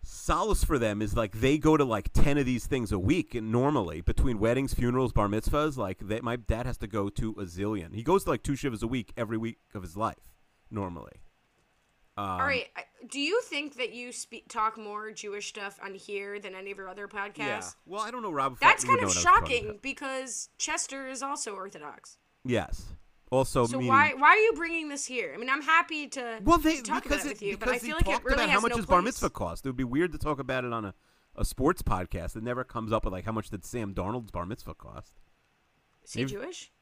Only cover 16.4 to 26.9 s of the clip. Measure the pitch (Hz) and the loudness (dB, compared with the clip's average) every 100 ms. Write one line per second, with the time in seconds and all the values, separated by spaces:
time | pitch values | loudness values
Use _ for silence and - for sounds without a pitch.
16.4 | 202 190 196 196 190 190 202 208 208 - | -10 -12 -12 -12 -12 -12 -10 -8 -8 -6
17.4 | 208 202 180 - - 196 214 247 214 147 | -6 -6 -8 -16 -10 -6 -6 -6 -4 0
18.4 | 139 123 302 415 - - - - 349 403 | -2 4 4 6 4 2 2 4 6 6
19.4 | - 240 214 208 269 - 277 269 262 - | 6 -2 -2 -8 -10 -8 -6 -6 -6 -10
20.4 | - _ - 320 - 269 262 262 277 285 | -12 _ -2 -2 -4 -8 -8 -6 -6 -6
21.4 | 226 196 196 175 147 - - - _ _ | -6 -8 -12 -12 -16 -16 -20 -20 _ _
22.4 | 127 113 78 - - - - _ - 127 | -2 -2 -2 -8 -10 -16 -20 _ 0 2
23.4 | 131 139 117 127 123 269 302 262 294 392 | 2 2 2 0 4 6 6 6 6 8
24.4 | 453 320 330 330 302 285 - 254 175 151 | 6 2 -4 -4 -6 -8 -6 -6 -6 -6
25.4 | 254 277 285 320 339 311 285 269 240 226 | -2 -2 4 2 2 -6 -6 -8 -8 -2
26.4 | 202 330 311 311 233 | 4 6 6 2 -2